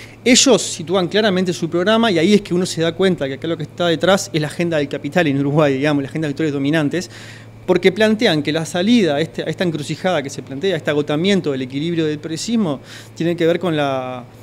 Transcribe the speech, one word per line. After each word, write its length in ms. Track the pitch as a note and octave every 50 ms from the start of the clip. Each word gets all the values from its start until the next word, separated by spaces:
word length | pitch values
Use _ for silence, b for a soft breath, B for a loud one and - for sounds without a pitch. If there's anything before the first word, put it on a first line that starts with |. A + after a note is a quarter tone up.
| B B B - -
Ellos 380 | A#3 B3+ - - C#4 A3+ F3
sitúan 460 | - - - - E3 D3 F#3 G3 F3+
claramente 440 | D#3+ - G3+ A3 G#3+ F3+ F#3 F#3 F3
su 180 | E3+ - F3 D#3+
programa 420 | D#3+ E3+ F3+ G#3 A3 A3+ A#3 A#3
y 80 | F#3 D#3+
ahí 140 | D#3 G3+ G#3
es 80 | G3+
que 120 | G#3 - F3
uno 120 | F3 F#3
se 160 | - - D#3+
da 120 | D#3+ E3 D#3+
cuenta 340 | - F#3+ F#3+ F3+ - C#3+
que 80 | C3+ C3+
acá 120 | C3 -
lo 100 | E3 E3
que 60 | D#3+ D3+
está 240 | - - - F3
detrás 420 | F3 E3 - - F3+ G3 F#3+ - -
es 100 | - D#3+
la 60 | D3+
agenda 300 | C#3+ - - F3 E3+ E3
del 120 | D3+ C#3+ C#3
capital 380 | - C#3 - C#3+ C#3+ F#3 F3
en 120 | D3 C3+ C#3
Uruguay, 340 | C#3 C#3+ C#3+ D#3 D3+ C#3+ C3+
digamos, 300 | C3 C#3 D3+ D3 C#3+ C#3
la 60 | C3
agenda 180 | - D#3 D#3+
de 40 | D3
sectores 220 | C#3 C#3+ D#3+ D#3 C#3
dominantes, 560 | C#3+ C#3 C#3+ D#3 E3 D3+ C#3 A#2+ E3+ F#3 B B B B B B B B B - - -
porque 260 | - F3+ F3+ F3+ F#3
plantean 500 | F3 G3+ A3 G#3+ A3 G#3+ B3 G#3 D#3+ D3+
que 100 | C#3 D#3
la 140 | D3+ D#3+ D#3+
salida 500 | - - F3+ F#3 G#3+ B3 A#3+ F#3+ D#3 C#3+
a 60 | D3
este, 220 | E3 D#3+ - - D#3
a 20 |
esta 180 | D#3 D#3 - F#3+
encrucijada 600 | F3 D#3 D3+ D3 - D#3 - - F#3 F3+ D3+ C3
que 60 | C#3
se 120 | - -
plantea, 320 | B2 A2+ C3+ C3+ D#3+ G3 F3+
a 40 |
este 120 | D3+ - D#3+
agotamiento 640 | D3 D3 D3 D3 D3+ D3+ F3 G3 G3+ F#3 C#3 D3+
del 100 | C#3 B2+
equilibrio 440 | C3 B2 B2 C#3 D#3 E3+ E3+ E3 D#3+
del 120 | D3+ D3+
precismo, 640 | D3 D3+ D#3 D#3+ D3+ - G#3+ A#3+ A3+ G#3 D#3+ C#3 B2 B B B B B B -
tiene 220 | - E3 E3+ E3+
que 100 | D#3 E3
ver 140 | D#3+ F3 F3
con 180 | F#3 F#3 D#3+
la, 460 | D3+ D3 C#3 C3+ C3 B2+ B2+ B2+ B2 A#2+ B B B